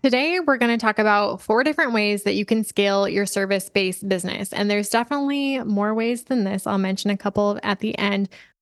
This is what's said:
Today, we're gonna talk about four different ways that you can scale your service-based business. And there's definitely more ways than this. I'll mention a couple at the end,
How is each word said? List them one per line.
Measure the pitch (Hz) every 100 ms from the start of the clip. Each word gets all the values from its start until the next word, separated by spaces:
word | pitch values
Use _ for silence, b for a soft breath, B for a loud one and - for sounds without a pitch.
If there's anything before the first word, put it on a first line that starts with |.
Today, | 269 247 302 359
we're | 311 262
gonna | 233 233
talk | 226 208
about | 214 208 208 190
four | - 220
different | 277 302 302
ways | 226 208 208
that | 202
you | 196
can | 202 220
scale | 214 - 202 196 196
your | 180
service-based | 202 - 196 196 190 208 185 180 196
business. | 185 185 - 196
And | - 208
there's | 208 202
definitely | 233 240 294 277 285 277 269
more | - 202 208
ways | 220 226 240
than | - 254
this. | 196 196 -
I'll | 202
mention | 190 196 202
a | 202
couple | 202 196 208 208
at | 208 196
the | 220 -
end, | 202 202 196 B B _